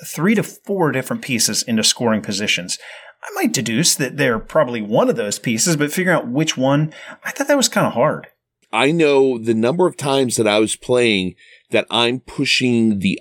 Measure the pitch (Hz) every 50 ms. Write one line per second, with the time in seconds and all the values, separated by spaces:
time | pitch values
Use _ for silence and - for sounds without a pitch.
0 | - - - - 151 196 233 208 165 - - - _ - 202 190 170 147 127 131
1 | 127 - 123 113 - - 131 110 110 - 107 - - - 117 110 107 - - -
2 | 123 117 110 107 - - 104 95 104 104 - - 87 90 - - - - - -
3 | - - - _ - - - - 392 240 - - 117 113 113 113 170 - - -
4 | 147 127 156 143 147 131 117 110 - - - 160 151 127 120 117 107 101 110 147
5 | 233 254 233 117 113 104 101 - - 135 113 110 - 175 170 151 147 143 147 -
6 | 180 185 170 143 113 120 120 143 160 160 - 131 127 135 139 147 156 151 - -
7 | - - - - - - - - 277 285 294 285 240 - - 214 165 113 - 120
8 | 127 151 - 71 - - _ _ _ _ _ _ _ _ - 110 123 139 160 170
9 | 160 147 143 139 135 135 127 120 110 113 113 110 110 120 143 180 185 175 139 -
10 | 139 147 135 139 135 123 110 - 113 107 104 107 110 107 - - - - 123 123
11 | 123 117 107 98 92 90 - _ _ - - - _ _ - 110 98 - 104 110
12 | 120 117 123 127 - - - - 143 127 - - 131 123 120 117 113 113 107 98
13 | 92 95 87 -